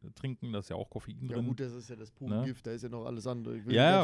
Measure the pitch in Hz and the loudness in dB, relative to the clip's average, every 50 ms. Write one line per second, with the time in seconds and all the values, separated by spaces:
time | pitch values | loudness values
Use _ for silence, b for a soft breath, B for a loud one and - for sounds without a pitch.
0 | - 104 - - - 135 127 - - 120 110 104 98 - 85 92 101 - - 113 | -18 -18 -12 -8 -6 -6 -6 -6 -6 -6 -4 -6 -4 -6 -6 -8 -8 -8 -8 -10
1 | - - 110 120 127 127 - 120 117 123 123 120 135 123 120 123 113 120 120 107 | -10 -10 -10 -8 -8 -4 -2 -2 -2 -2 -2 -4 -4 -8 -8 -10 -14 -14 -14 -14
2 | 110 107 _ _ 135 117 104 110 131 131 123 - - 117 117 117 117 120 117 117 | -14 -18 _ _ -6 -2 -2 0 0 -2 -4 -6 -8 -8 -8 -6 -6 -8 -8 -6
3 | 113 123 123 113 104 127 123 120 113 117 117 113 104 120 123 113 131 165 185 190 | -6 -6 -6 -6 -4 -4 -4 -4 -4 -6 -6 -6 0 4 6 8 8 8 8 8